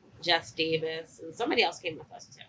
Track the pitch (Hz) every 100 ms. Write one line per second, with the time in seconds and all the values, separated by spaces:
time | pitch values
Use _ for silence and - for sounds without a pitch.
0 | - - 170 165 - - 160 160 160 160
1 | 165 - 160 160 254 262 175 - 175 151
2 | - - - -